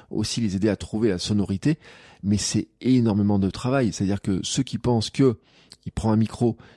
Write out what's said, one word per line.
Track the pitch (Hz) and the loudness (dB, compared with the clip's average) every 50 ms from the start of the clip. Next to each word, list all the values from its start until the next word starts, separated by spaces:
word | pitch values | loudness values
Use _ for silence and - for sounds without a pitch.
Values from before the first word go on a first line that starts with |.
| - - | -16 -8
aussi | 101 - 107 - - 123 | -6 -4 -4 -4 -2 -2
les | 117 101 90 | -2 -2 0
aider | 98 101 107 | 0 0 0
à | 95 - | 0 -2
trouver | - - - 107 117 110 | -4 -6 -4 0 0 0
la | 90 87 | 0 0
sonorité. | - - 107 104 95 - 98 92 - 147 160 - - - - - - - - _ - | -2 -2 0 0 0 -2 -2 -2 0 0 -2 -2 -4 -14 -20 -20 -20 -20 -16 _ -2
Mais | 98 107 101 | 0 0 0
c'est | - - - 107 - - _ - | 0 -2 -2 -2 -2 -4 _ -4
énormément | - 123 131 123 117 113 98 104 101 101 104 98 | 0 2 4 4 4 4 2 2 2 2 2 2
de | 98 92 | 2 0
travail. | - - - 127 131 139 127 98 | -2 -4 -2 -2 0 0 0 0
C'est-à-dire | - - 101 92 101 95 | 0 0 0 0 -2 -2
que | - 107 95 87 | -2 -2 -2 -2
ceux | - - - 143 131 | -4 -4 -2 -4 -4
qui | - - 101 | -4 -4 -4
pensent | - 123 120 113 107 - | 0 0 0 0 0 -2
que | - - 139 131 110 - _ _ _ _ _ - - - - | 0 2 2 2 2 0 _ _ _ _ _ -20 -20 -18 -16
il | - | -10
prend | - - - 110 110 | -6 -2 0 2 2
un | 110 | 2
micro | 113 104 - - 123 117 113 - - - - | 2 0 0 0 0 0 0 -2 -8 -20 -20